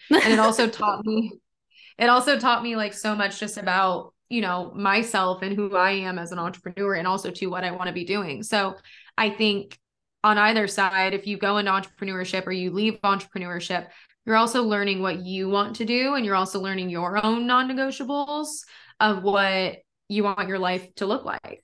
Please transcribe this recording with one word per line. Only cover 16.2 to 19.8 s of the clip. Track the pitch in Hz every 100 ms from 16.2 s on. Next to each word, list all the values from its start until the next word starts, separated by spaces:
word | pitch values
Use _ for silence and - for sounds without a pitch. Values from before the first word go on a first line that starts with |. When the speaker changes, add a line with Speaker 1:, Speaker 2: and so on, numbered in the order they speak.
| 214
Speaker 1:
you're | 190
also | 185 202
learning | 190 190 180
your | 170 175 202 214
own | 233 240
non-negotiables | 247 254 262 269 269 254 285 285 302 302 - - - - _
of | 214 190
what | 196 202 196 190 185 -